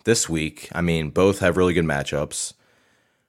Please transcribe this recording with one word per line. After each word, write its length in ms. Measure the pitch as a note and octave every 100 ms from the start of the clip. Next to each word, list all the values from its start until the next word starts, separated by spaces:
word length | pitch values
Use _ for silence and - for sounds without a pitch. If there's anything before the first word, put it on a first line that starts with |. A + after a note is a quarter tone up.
this 240 | - A#2 -
week. 400 | E2 D#2 - -
I 80 | E2+
mean, 280 | F2 E2 D2+
both 300 | E2+ F#2+ F#2+
have 160 | F#2 F2
really 180 | F2+
good 120 | F2 D#2+
matchups. 680 | C#2+ - C#2+ D2+ - - - _ _ _ _ _ _